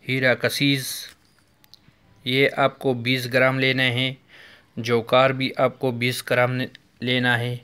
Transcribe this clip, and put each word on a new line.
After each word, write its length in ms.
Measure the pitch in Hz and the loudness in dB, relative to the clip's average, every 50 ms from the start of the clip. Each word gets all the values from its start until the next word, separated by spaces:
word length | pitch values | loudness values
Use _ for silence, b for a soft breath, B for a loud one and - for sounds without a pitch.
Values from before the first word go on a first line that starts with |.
| _ | _
हीरा 280 | - 127 135 131 127 120 | -2 -2 0 2 2 2
कसीस, 500 | 117 - 117 - - 139 143 139 135 127 - - - - - - _ _ _ _ _ _ _ _ _ _ _ - _ _ - _ _ _ _ _ _ _ | 2 0 -2 0 2 2 2 2 0 -2 -8 -10 -12 -14 -16 -20 _ _ _ _ _ _ _ _ _ _ _ -20 _ _ -20 _ _ _ _ _ _ _
ये 220 | 123 127 135 139 - - - | -2 0 2 2 2 2 2
आपको 340 | 139 131 - - - 139 127 | 0 0 0 0 -2 -2 -2
बीस 300 | 120 117 123 131 127 123 123 | 0 0 -2 -2 -2 -2 -2
ग्राम 300 | 117 127 127 131 131 131 | 0 2 2 2 2 2
लेना 240 | 131 131 131 131 131 | 0 0 2 2 0
है। 320 | 127 120 123 131 131 127 - B B B B B B B B B B _ - | 0 0 0 -2 -4 -6 -10 B B B B B B B B B B _ -10
जोकार 540 | 113 117 120 117 110 - - 127 131 135 | -4 0 0 0 0 2 4 4 4 4
भी 180 | 131 131 131 123 - - | 2 0 -4 -6 0 0
आपको 300 | 135 123 127 - 135 131 120 | 0 0 0 -2 -4 -4 -2
बीस 280 | 120 120 123 123 - - - | 0 -2 -2 -2 -4 -4 -2
ग्राम 220 | 127 120 123 123 | 2 2 2 2
ने-, 180 | 127 127 127 - - - _ _ _ _ | 0 -4 -6 -8 -10 -20 _ _ _ _
लेना 320 | 120 123 127 127 123 123 123 | -4 -2 -2 0 2 2 0
है। 240 | 120 120 123 123 120 | 0 -2 -4 -8 -10